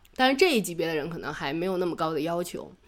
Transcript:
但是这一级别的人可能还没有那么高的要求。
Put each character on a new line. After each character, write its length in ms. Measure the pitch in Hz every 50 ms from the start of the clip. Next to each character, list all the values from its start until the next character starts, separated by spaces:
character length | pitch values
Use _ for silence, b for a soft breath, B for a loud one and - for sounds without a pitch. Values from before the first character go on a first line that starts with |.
| _ - -
但 160 | - 254 262
是 60 | 277
这 180 | 269 381 359 294
一 60 | 226
级 140 | 180 170 170
别 120 | 160 165
的 80 | 165 165
人 140 | 151 135 -
可 80 | 170
能 160 | - - 131 151
还 180 | - 170 143
没 140 | 143 165 170
有 140 | 190 190 180
那 80 | 185
么 100 | 175 156
高 160 | - 170 160 160
的 80 | 151
要 240 | 147 165 170 175 175
求。 260 | 175 - - - - 190 _ b